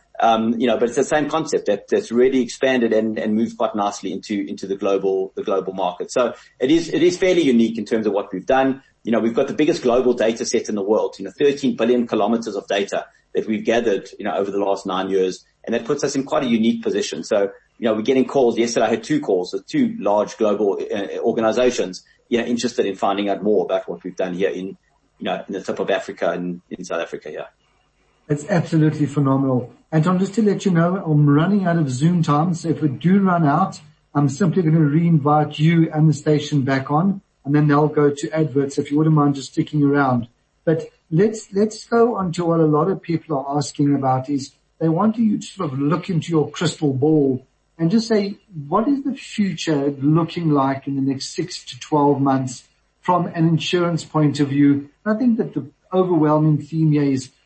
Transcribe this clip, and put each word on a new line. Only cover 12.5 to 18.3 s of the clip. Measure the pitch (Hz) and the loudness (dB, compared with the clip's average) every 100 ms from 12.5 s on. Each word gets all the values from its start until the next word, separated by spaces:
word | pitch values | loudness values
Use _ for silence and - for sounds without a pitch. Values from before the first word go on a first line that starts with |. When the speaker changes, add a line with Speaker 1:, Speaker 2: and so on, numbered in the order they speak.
| 101 | -6
Speaker 1:
of | - | -4
data | 101 98 87 - _ _ | -4 -2 -6 -8 _ _
that | 90 104 | -6 -4
we've | 107 | -2
gathered, | 120 117 113 95 - - | 0 0 2 -2 -4 -10
you | 104 | -6
know, | 85 | -4
over | 101 | -2
the | 98 | -2
last | 98 98 95 | -2 -2 -4
nine | 92 95 | -4 -2
years. | 95 95 90 _ _ | 0 0 -4 _ _
And | - | -6
that | 113 117 | -4 -2
puts | 143 | -4
us | 147 135 | -2 -4
in | |
quite | 131 151 | -2 -2
a | 131 | 0
unique | 113 117 117 | 2 2 0
position. | 110 98 104 - | -2 -2 -4 -6
So, | - 104 101 - _ - | -2 0 0 -4 _ -6
you | 117 | -2
know, | 107 | 0
we're | |
getting | 117 131 | 2 2
calls. | 123 | 2